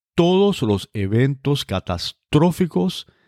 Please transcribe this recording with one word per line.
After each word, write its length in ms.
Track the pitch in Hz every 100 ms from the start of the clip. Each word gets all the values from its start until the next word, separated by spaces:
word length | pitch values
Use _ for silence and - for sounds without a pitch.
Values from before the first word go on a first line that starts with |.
| _ -
todos 460 | 170 185 202 -
los 280 | 214 98 -
eventos 720 | 107 98 110 139 139 147 143 -
catastróficos 1400 | 95 - 90 - - - 147 175 - 175 180 185 - - _